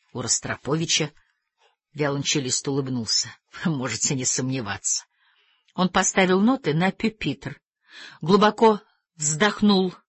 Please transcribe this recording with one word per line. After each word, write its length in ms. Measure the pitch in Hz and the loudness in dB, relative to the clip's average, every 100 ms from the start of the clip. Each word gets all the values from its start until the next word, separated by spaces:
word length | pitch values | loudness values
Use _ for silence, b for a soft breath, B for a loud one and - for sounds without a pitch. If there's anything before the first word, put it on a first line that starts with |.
| _ | _
у 80 | 120 | -10
Ростроповича». 920 | 117 - - 107 - 160 160 - 151 - _ _ _ _ _ _ _ | -4 -4 -4 -8 -2 -2 0 -2 -2 -8 _ _ _ _ _ _ _
Виолончелист 720 | 143 147 143 135 151 127 - - | -6 -4 -2 -2 -2 -2 -4 -2
улыбнулся. 680 | 139 131 127 113 - - - _ - | -4 -4 -6 -2 -2 -2 -12 _ -6
«Вы 120 | - 143 | -4 -2
можете 380 | 127 110 - | -4 -4 -4
не 120 | 139 123 | -2 -2
сомневаться». 800 | - 131 131 101 98 - - - _ _ _ _ _ _ | -4 -4 -4 -6 -6 -4 -6 -8 _ _ _ _ _ _
Он 140 | - 180 | -4 0
поставил 540 | 190 190 - 185 185 | 0 0 2 2 4
ноты 320 | 214 269 160 | 2 2 0
на 180 | 151 190 | 0 0
пюпитр, 720 | - 226 - 151 127 135 - _ _ B B B B | -2 -4 -4 -6 -6 -10 -14 _ _ B B B B
глубоко 600 | 156 196 208 208 220 208 - _ _ - | 2 6 6 6 4 4 -2 _ _ -6
вздохнул, 800 | - 151 208 - 208 196 185 - | -4 0 0 2 4 4 2 -4